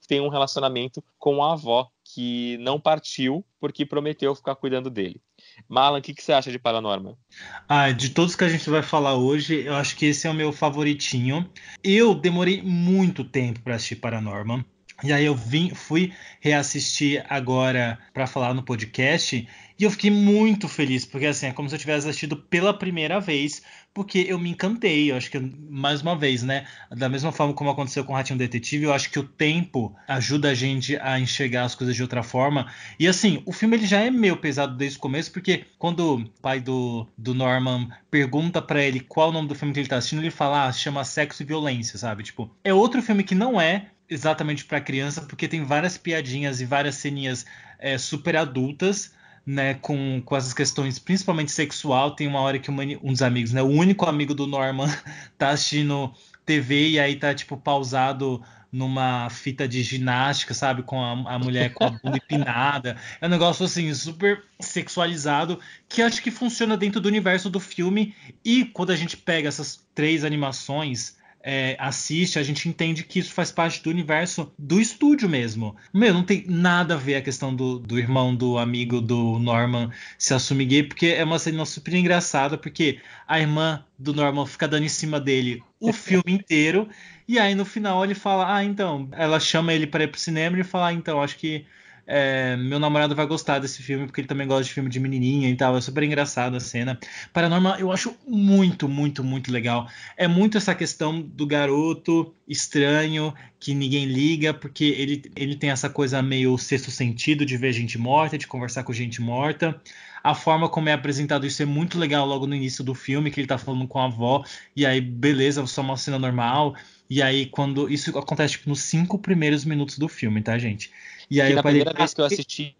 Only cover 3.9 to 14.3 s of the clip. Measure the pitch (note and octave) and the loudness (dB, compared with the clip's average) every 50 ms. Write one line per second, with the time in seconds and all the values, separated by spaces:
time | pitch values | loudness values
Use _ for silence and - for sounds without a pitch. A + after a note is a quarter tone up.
3.9 | D3 D3 D3 D3+ D3+ - C#3 C#3 C#3 - - C#3 C3+ - - C3+ C3 B2+ B2+ C3 | -2 -2 -2 -4 -4 -2 -2 -2 -2 -2 -4 -8 -6 -4 -4 -4 -2 -2 -4 -4
4.9 | A#2+ G#2 F#2 F2+ - - - _ _ _ - - - - - - A2+ C3 C3+ C#3+ | -4 -4 -4 -4 -6 -12 -20 _ _ _ -20 -20 -20 -20 -18 -2 0 2 4 4
5.9 | C#3+ C#3 B2+ - C#3 - - - D3 C3+ C3 C#3 B2 B2 - A#2+ A2+ A2+ A2 G#2+ | 2 0 -4 -8 -12 -8 0 2 2 2 2 0 -6 -4 -2 0 0 0 0 -2
6.9 | G2 F#2+ F#2+ G2 - - _ _ _ - - - - - - - D3 C#3+ C#3 C3+ | -4 -4 -6 -10 -16 -20 _ _ _ -20 -20 -18 -18 -16 -2 2 4 6 6 4
7.9 | B2+ B2 C3+ B2 - E3+ F3 F3 - - F#3 E3 E3 D#3 - D3+ D3+ D3+ - - | 4 0 -2 0 2 2 2 2 2 2 2 2 2 0 0 2 0 0 2 2
8.9 | E3 D3+ C#3+ C#3 C3+ B2+ B2+ C3+ D3 D3+ C#3 D3+ D#3+ C#3+ A#2+ C#3+ C#3+ C#3+ C#3 - | 0 2 2 2 2 4 4 2 2 0 0 0 -2 -2 -2 -2 -2 -2 -2 -4
9.9 | - - D#3 D3 D3 - - D#3+ D#3 D#3 D3+ D3+ D3 - D#3 D3 C#3 D3 D3+ D3 | -2 0 2 2 2 0 -2 -2 -2 0 -2 -2 0 0 0 0 0 0 0 0
10.9 | C#3+ C#3+ - - C3 B2 B2 C3 C#3+ E3+ F3+ - - - - - - - - G3 | 0 0 -4 -2 -2 0 0 0 0 -2 -4 -6 -10 -18 -20 -20 -18 -4 2 4
11.9 | G3 A3 A#3 A3 F3+ C#3+ D#3 F3+ E3+ F3 F3+ F3+ G3 F#3+ F#3 F#3+ F3 F3 F3 F3+ | 6 8 8 6 6 4 2 2 2 4 2 2 2 0 0 0 0 2 4 4
12.9 | F#3+ F#3+ F#3 E3+ - - B2+ B2 - C3+ B2 A#2+ A2+ A#2+ - B2+ A#2 A2 - - | 6 6 6 4 2 0 -6 -4 -2 -2 0 0 -4 -4 -4 -4 -4 -4 -4 -6
13.9 | A2+ - - A2+ A2+ A2 G#2+ G#2 | -8 -6 -6 -4 -4 -4 -4 -6